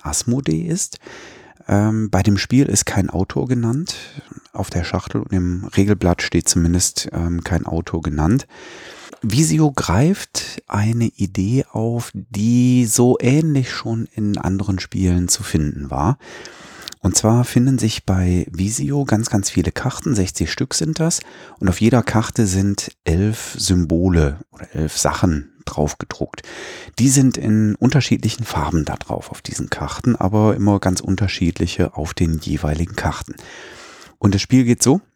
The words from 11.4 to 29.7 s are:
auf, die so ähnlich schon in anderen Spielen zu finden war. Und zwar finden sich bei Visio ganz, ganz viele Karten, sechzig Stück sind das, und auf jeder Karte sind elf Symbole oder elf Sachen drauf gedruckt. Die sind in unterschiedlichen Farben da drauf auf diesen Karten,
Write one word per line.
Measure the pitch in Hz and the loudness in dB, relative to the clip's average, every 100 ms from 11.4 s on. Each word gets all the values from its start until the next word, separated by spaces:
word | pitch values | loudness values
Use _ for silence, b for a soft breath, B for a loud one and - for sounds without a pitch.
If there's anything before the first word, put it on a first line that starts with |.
| 95 131 - | 0 0 0
auf, | 113 113 120 - | -2 -2 -2 -6
die | 101 - 104 110 123 123 123 | -12 -8 -2 2 4 6 4
so | 113 113 123 - | 4 4 4 4
ähnlich | 123 147 160 139 127 | 4 2 2 0 -2
schon | - 120 113 - | -6 -4 -4 -6
in | - 104 101 | -4 -2 -2
anderen | 85 95 101 95 | -2 -2 -2 -2
Spielen | - - 92 90 90 | -4 0 2 2 2
zu | - | -2
finden | 98 82 76 73 69 | 0 0 0 -4 -6
war. | 65 82 139 B B B B B B B B | 0 0 0 B B B B B B B B
Und | 95 | 0
zwar | - 110 120 | 2 4 4
finden | 123 123 127 127 | 2 2 2 2
sich | 110 - | 0 -2
bei | - 95 90 90 - | -2 2 2 2 -2
Visio | 85 98 123 139 143 | -2 -2 -2 -2 -2
ganz, | 135 107 113 | 0 0 0
ganz | 101 98 | -2 0
viele | - 80 | 0 0
Karten, | - 131 - 170 | -2 -6 -4 -2
sechzig | 107 87 - 82 | 0 -2 -2 -4
Stück | - 147 | -4 -4
sind | - 160 160 | -2 -2 0
das, | 160 - B B B B | -2 -2 B B B B
und | 95 | -2
auf | 87 | 2
jeder | 110 123 | 4 4
Karte | - 110 113 - | 2 -2 0 0
sind | 104 95 101 101 - - | 2 2 0 -2 -6 -8
elf | - 82 104 107 - - | 0 2 2 -2 -8 -6
Symbole | - 90 80 82 92 85 73 73 - | 2 2 4 2 4 4 2 -2 -14
oder | - - | -20 -12
elf | - 78 - | -6 -4 0
Sachen | 73 - 92 76 65 _ | -2 2 2 0 -6 _
drauf | - - 76 - | -10 -2 -2 -2
gedruckt. | - - - - B B B B B - | -12 -8 -10 -10 B B B B B 0
Die | 131 | 4
sind | 135 131 - | 4 2 2
in | 107 107 107 | 0 2 2
unterschiedlichen | 104 143 143 - 110 113 - | 2 2 2 2 0 -2 -4
Farben | 113 - 73 82 | -6 -4 -2 -2
da | 73 - | -2 -8
drauf | - 50 - | -8 -8 -8
auf | - | -14
diesen | - - | -10 -10
Karten, | - | -8